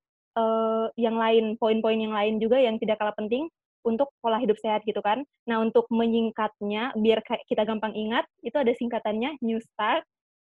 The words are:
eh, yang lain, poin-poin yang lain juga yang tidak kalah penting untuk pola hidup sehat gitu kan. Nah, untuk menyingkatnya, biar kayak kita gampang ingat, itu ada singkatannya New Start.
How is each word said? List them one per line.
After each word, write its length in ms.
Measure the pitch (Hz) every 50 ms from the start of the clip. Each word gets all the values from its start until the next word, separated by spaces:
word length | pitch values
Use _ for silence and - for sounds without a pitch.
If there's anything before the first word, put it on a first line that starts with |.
| _ _ _ _ _ _ -
eh, 500 | 233 226 220 220 226 226 220 220 220 226 226 - -
yang 160 | 233 226 226
lain, 400 | 226 226 226 226 226 220 220 214 -
poin-poin 400 | 240 220 220 220 220 220 226 220
yang 120 | 220 214
lain 280 | 220 208 208 220 220 214
juga 200 | 220 226 240 269
yang 160 | 262 226 220 233
tidak 200 | 233 208 214 208
kalah 160 | 214 208 214
penting 320 | - 214 208 233 262 320 330 - _ _ _ _ _ -
untuk 280 | 233 226 226 277 277 - _
pola 160 | - 233 226
hidup 240 | 220 262 214 214 -
sehat 240 | - 220 214 214 214
gitu 160 | 214 208 208
kan. 240 | - 202 214 247 294 - _ _ _
Nah, 120 | - 233 226 226
untuk 240 | 226 226 240 233 -
menyingkatnya, 1000 | 226 226 233 233 226 233 226 220 214 - 214 214 - - 202 208 208 214 233 269 -
biar 280 | 220 214 226 220 - -
kayak 200 | - 233 - -
kita 160 | - 247 214 214
gampang 300 | 208 220 214 220 214 220
ingat, 320 | 214 214 214 233 277 339 - _ _ -
itu 120 | 233 -
ada 160 | 294 269 226 240
singkatannya 640 | - 247 240 240 220 - 220 214 220 233 285 320 -
New 200 | 233 226 226 226
Start. 440 | - _ _ - 214 214 262 330 339 _ _ _ _ _ _ _ _ _ _